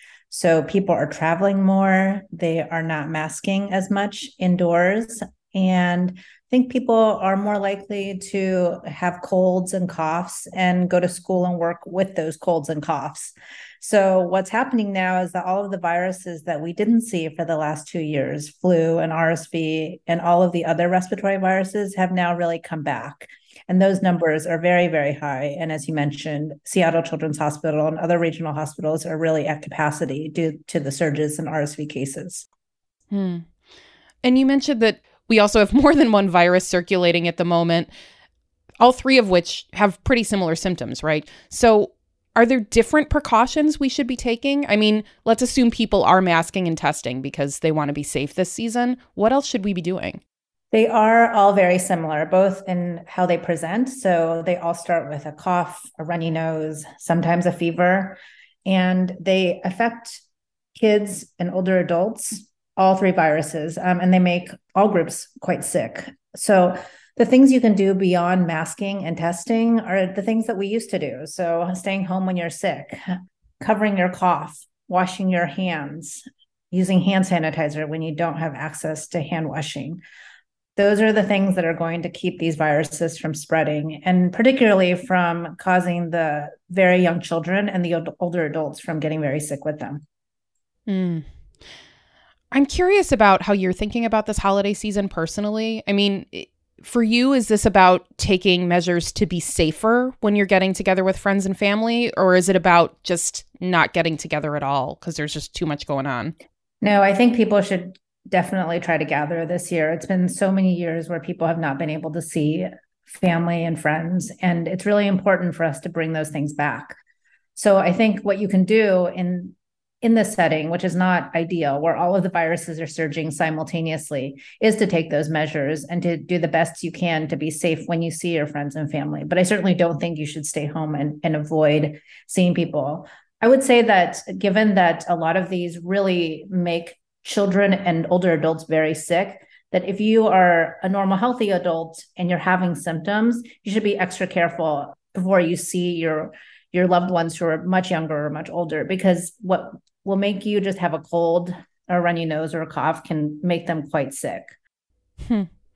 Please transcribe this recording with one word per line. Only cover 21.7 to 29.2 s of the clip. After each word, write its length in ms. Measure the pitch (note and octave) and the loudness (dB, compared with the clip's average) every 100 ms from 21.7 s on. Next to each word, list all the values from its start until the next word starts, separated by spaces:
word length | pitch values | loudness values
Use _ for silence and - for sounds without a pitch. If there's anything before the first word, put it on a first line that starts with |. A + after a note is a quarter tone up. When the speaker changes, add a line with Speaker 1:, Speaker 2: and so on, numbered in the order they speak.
| G#3 G3 F#3+ | -4 -4 -2
Speaker 1:
have 160 | F3+ | -2
now 240 | F#3 F3 F3 | 0 0 0
really 240 | E3+ E3 | -2 -4
come 220 | - D#3+ | -8 -6
back. 460 | D3 A#2+ C3 - - _ _ - - | -4 -6 -8 -16 -20 _ _ -20 0
And 140 | F#3 | 4
those 200 | F#3+ F#3+ | 4 4
numbers 460 | F#3 E3+ E3 D#3 E3+ | 0 2 0 0 -2
are 120 | E3 | 0
very, 280 | F3 F3 F3 | 2 4 2
very 260 | D#3 C#3+ | 0 -2
high. 420 | C#3+ D3 C3 C#3+ C#3+ | -4 -6 -6 -6 -6
And 120 | D#3+ | -6
as 160 | D#3 D3+ | -6 -6
you 60 | |
mentioned, 600 | D#3 C#3+ C#3+ D#3+ D3 D3+ - - | -2 -2 -4 -8 -6 -8 -10 -4
Seattle 380 | F#3+ E3 E3 | 2 2 2
Children's 340 | E3 D#3 D#3 D3 | -2 -6 -6 -4
Hospital 500 | D3+ D3+ D#3+ D3+ D#3 | -4 -4 -4 -2 -2
and 120 | D#3 | -2
other 180 | E3 F3 | 0 0
regional 360 | E3 D#3+ D#3+ | 0 -4 -8
hospitals 520 | D3 D3+ - D#3 D#3+ E3+ | -6 -8 -6 -4 -4 -4
are 120 | |
really 280 | D#3 | -4